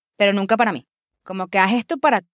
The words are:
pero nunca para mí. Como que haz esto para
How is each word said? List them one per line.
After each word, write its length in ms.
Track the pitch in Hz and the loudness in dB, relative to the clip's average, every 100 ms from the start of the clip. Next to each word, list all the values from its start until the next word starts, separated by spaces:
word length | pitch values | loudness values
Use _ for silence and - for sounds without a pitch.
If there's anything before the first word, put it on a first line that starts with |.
| _ - | _ -2
pero 160 | 202 | 0
nunca 240 | 196 196 226 | 0 0 0
para 160 | 226 | 0
mí. 140 | 135 - _ _ _ | -4 -12 _ _ _
Como 260 | - 190 185 | -12 -10 -4
que 100 | 196 | 0
haz 140 | 190 | 2
esto 240 | 240 - 311 | 0 -2 -2
para 280 | 302 208 - | 0 0 -4